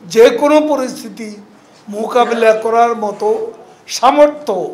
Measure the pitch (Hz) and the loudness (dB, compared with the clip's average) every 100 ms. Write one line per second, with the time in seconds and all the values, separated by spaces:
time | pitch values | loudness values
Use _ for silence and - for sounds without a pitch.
0 | 175 175 247 - 285 302 302 277 254 - | -4 4 4 4 2 2 2 -4 -4 -10
1 | 226 196 214 208 - _ _ _ - 208 | -16 -16 -16 -16 -20 _ _ _ -14 -10
2 | 226 247 233 233 226 214 220 226 233 226 | -4 -2 0 2 2 2 0 0 0 0
3 | 208 202 214 220 - - - _ - - | -6 -4 -4 -4 -6 -14 -20 _ -14 0
4 | 240 294 294 294 - 190 165 | 2 6 4 2 -8 -6 -6